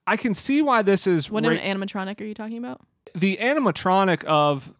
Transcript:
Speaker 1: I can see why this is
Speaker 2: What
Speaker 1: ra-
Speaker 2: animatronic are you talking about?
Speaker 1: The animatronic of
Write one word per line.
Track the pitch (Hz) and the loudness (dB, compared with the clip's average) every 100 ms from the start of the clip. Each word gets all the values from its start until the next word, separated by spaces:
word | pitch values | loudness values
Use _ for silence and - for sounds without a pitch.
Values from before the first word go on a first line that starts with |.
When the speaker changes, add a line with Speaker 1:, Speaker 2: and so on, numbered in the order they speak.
| - | -2
Speaker 1:
I | 214 | -2
can | 247 | 0
see | 190 - 277 | -4 0 0
why | 294 240 | 2 2
this | 196 196 196 | 4 2 2
is | 170 143 | 0 0
Speaker 2:
What | 214 220 | -2 0
Speaker 1:
ra- | |
Speaker 2:
animatronic | - - 196 196 208 190 208 | 0 -2 -6 -6 -8 -8 -10
are | 214 | -12
you | |
talking | 214 220 233 | -10 -12 -10
about? | 247 254 _ _ - | -12 -14 _ _ -16
Speaker 1:
The | 175 190 190 | -2 0 2
animatronic | 233 302 240 156 185 185 190 165 | 0 2 0 0 2 2 4 0
of | - 156 147 143 127 - | 2 2 4 0 -6 -14